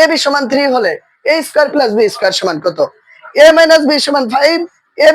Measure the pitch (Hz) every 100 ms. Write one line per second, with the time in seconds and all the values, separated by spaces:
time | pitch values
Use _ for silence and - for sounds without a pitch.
0 | 320 311 285 285 240 277 277 247 190 151
1 | _ _ 277 320 - 302 285 294 240 208
2 | 208 - 190 - 185 156 180 160 139 _
3 | _ _ - 269 311 320 320 320 294 294
4 | 285 285 233 254 294 330 339 _ _ -
5 | 311